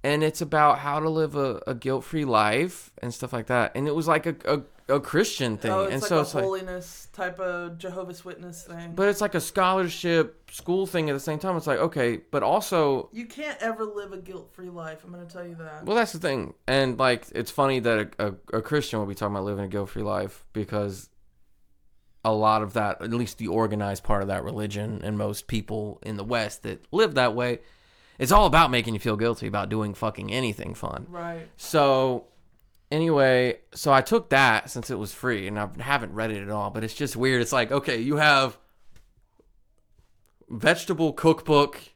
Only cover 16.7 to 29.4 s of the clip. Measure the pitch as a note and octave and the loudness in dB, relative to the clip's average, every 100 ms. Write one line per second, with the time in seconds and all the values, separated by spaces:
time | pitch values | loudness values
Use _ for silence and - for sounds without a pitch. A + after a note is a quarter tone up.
16.7 | C3+ C3+ A#2 C3 A#2+ - - A2+ - C3+ | 2 2 2 2 2 -2 -6 -4 0 2
17.7 | C3 A#2 A2 G#2+ - G#2 F#2+ - A2 A2 | 2 2 2 0 -4 -4 -4 -4 -4 0
18.7 | D3 C#3 A2 G2+ F#2+ G#2 G2+ G2 G2+ G2 | -2 0 -4 -4 -4 -4 -2 -4 -4 -4
19.7 | G2+ F#2+ G#2+ G#2 G2 G2 - - A2+ G2+ | -4 -6 -6 -4 -2 -4 -10 -10 -8 -4
20.7 | G#2+ G2+ F#2+ - _ _ _ _ _ _ | -4 -4 -8 -16 _ _ _ _ _ _
21.7 | _ _ _ _ _ A2+ G#2+ G#2+ A2 G#2 | _ _ _ _ _ 0 2 4 4 2
22.7 | A2 G#2 - G#2 A#2 A#2 - A2 G2+ A2 | -2 -2 -4 -4 -4 -4 -6 -2 0 0
23.7 | G#2+ G2+ G2 - G2+ G2 F#2+ D2+ G#2 G#2+ | 0 -4 -4 0 0 0 -4 -4 -6 -6
24.7 | G2+ G#2+ G#2+ G2+ G#2 G#2 G2+ - A2 G2 | -6 -6 -6 -6 -4 -4 -6 -4 -6 -4
25.7 | G#2+ G#2 - - G#2 G#2 A#2+ G#2 - G#2+ | -6 -6 -10 -10 -8 -2 -2 -2 -6 -10
26.7 | F#2+ - F#3 G#3+ C3+ B2 A2+ B2 A#2+ - | -10 -4 2 2 4 2 2 -2 -2 -8
27.7 | - _ _ _ - B2+ G3+ G3 D#3 D#3 | -20 _ _ _ -4 6 6 8 6 6
28.7 | B2 A#2 G#2+ A#2 G#2 A2+ A2+ | 4 0 -2 -2 0 0 0